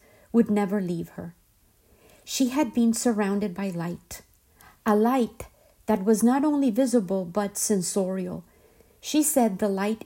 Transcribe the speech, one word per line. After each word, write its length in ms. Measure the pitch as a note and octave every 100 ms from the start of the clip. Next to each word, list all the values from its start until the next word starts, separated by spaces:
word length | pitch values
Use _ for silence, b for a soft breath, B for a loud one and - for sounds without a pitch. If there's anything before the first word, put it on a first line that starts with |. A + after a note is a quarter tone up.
| b b b
would 180 | A#3 G#3+
never 300 | G#3 G3+ G#3
leave 300 | F3+ E3+ E3+ -
her. 140 | E3+ - _ _ _ _ b b b b -
She 200 | - B3+
had 240 | C4 B3+
been 200 | A#3+ A#3
surrounded 640 | A3+ B3 G#3+ G3 G3+ G3+ F3+
by 140 | G3
light, 520 | E3+ E3+ F3 - - - _ _ b b b -
a 120 | G#3
light 480 | A3+ C4+ A3 - - b b b -
that 180 | G#3
was 180 | F#3+ A3
not 220 | A#3 C4+
only 260 | D4+ D4 C4+
visible 540 | G#3 C4+ A#3+ F#3 G3
but 340 | F3 G#3 G3+ -
sensorial. 840 | - G3+ F3 G3+ F#3 F#3+ F3+ E3+ - b b b b b
She 240 | - D4+
said 360 | D4 C4+ A3+ F#3
the 100 | G#3
light 340 | G3 G3+ A3